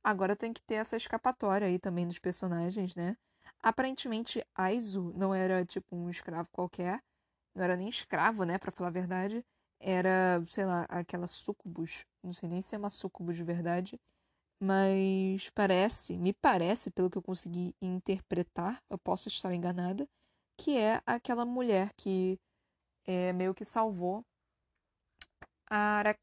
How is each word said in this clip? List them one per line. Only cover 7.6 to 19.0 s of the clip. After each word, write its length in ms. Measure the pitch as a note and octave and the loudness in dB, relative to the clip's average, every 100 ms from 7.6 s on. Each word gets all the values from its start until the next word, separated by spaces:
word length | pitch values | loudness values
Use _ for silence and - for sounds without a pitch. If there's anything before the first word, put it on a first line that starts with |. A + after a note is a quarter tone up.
era 120 | F3+ F3+ | 0 0
nem 120 | G3+ | -2
escravo, 560 | - - D#3+ F#3+ A3 | -6 -4 2 2 2
né, 140 | E3+ F#3 | 0 -2
pra 140 | - | -4
falar 160 | - F3 | -4 -4
a 20 | |
verdade. 520 | F3 F3+ F#3 G3 A3+ - _ _ _ | -2 -2 -2 -2 -4 -8 _ _ _
Era, 640 | - F3+ F#3 F#3 F#3 F3 E3+ | 0 2 4 6 6 4 0
sei 200 | - F#3+ | -2 0
lá, 160 | F3 - | 0 -2
aquela 360 | F3 F3 F3 F3 | -4 -4 -6 -6
sucubus. 800 | - - - F3 E3 E3 - - _ | -6 -6 -8 -8 -6 -6 -8 -16 _
Não 100 | F3+ | -12
sei 140 | F3 E3+ | -8 -6
nem 120 | F3+ | -6
se 120 | - | -6
é 40 | G#3+ | -6
uma 120 | G3+ | -6
sucubus 460 | - F#3+ - E3+ E3+ | -6 -8 -6 -6 -4
de 80 | |
verdade. 540 | E3+ E3+ E3+ F3 F#3+ - _ _ _ _ _ - | -2 -2 0 -2 -2 -10 _ _ _ _ _ -4
Mas 920 | F#3+ F#3+ G3 F#3+ F#3+ F#3+ F#3+ F#3+ - | 2 4 4 4 4 4 2 0 -4
parece, 640 | - G3 F#3 G#3+ - - F3 | 2 4 6 4 2 -4 0
me 160 | F3+ | 0
parece, 580 | - C#4+ F#3+ E3+ A#3 G3 | 4 4 6 4 2 -2
pelo 200 | - F#3 | 0 0
que 80 | F#3 | -2
eu 40 | |
consegui 520 | F3+ F#3 E3+ F3 F3+ - | -6 -6 -6 -4 -4 -6
interpretar, 1040 | F#3 F#3 - F#3+ - F3 F3 - F3+ B3+ - | -6 -4 -2 -2 -2 -2 -2 -2 -4 -4 -8
eu 100 | |
posso 300 | G3 | -6